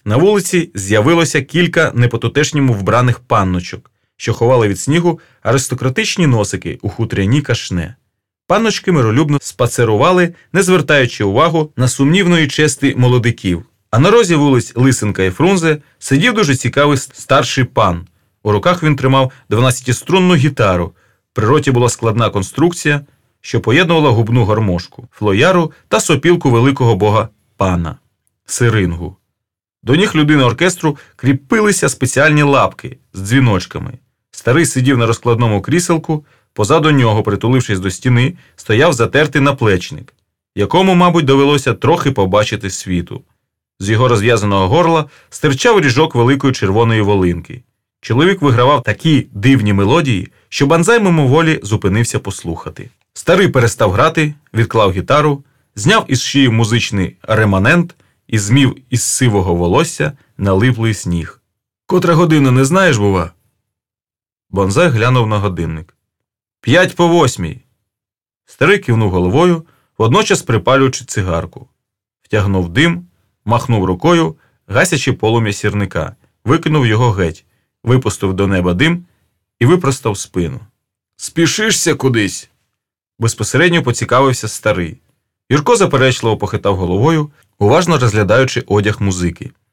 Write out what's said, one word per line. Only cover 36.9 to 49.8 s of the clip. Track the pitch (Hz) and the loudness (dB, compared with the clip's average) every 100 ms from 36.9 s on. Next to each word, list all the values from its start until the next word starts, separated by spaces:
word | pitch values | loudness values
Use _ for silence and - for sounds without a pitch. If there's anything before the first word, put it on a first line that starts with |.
нього, | 143 117 107 | 2 2 2
притулившись | 104 98 127 131 120 98 | -2 -2 0 0 0 -4
до | 95 | -4
стіни, | - 127 120 131 - _ - | -4 0 0 0 -4 _ -12
стояв | - 110 160 | -2 2 2
затертий | 120 110 139 151 147 | 2 0 0 0 0
наплечник, | 139 135 110 92 - 76 - _ _ _ _ | 0 0 0 0 -4 -16 -18 _ _ _ _
якому, | 98 98 175 190 | -6 -2 2 2
мабуть, | 175 180 170 | 4 2 2
довелося | 135 139 139 147 135 | 2 2 2 0 -2
трохи | 117 117 170 147 | -2 0 0 0
побачити | 131 95 101 107 107 98 | -2 0 0 0 -4 -8
світу. | - - 90 87 - _ _ _ _ _ - | -10 -6 -6 -6 -12 _ _ _ _ _ -10
З | 98 | -2
його | 113 127 | 0 2
розв'язаного | 113 110 117 104 98 92 | 2 2 0 0 0 2
горла | 151 170 165 143 _ _ | 2 2 0 -2 _ _
стирчав | - 151 135 240 214 | -4 -2 0 2 2
ріжок | 147 113 - | 2 2 0
великої | 120 120 139 139 | 2 0 2 0
червоної | - 95 101 117 113 | -2 0 2 2 2
волинки. | 101 101 90 85 82 - _ _ _ _ | 2 2 0 -2 -8 -18 _ _ _ _
Чоловік | - 117 175 190 | -4 0 2 2
вигравав | 143 117 123 143 | 2 2 4 2
такі | - - 160 143 - | 0 -2 0 0 0
дивні | 98 127 135 104 | -2 2 2 2
мелодії, | 98 | 2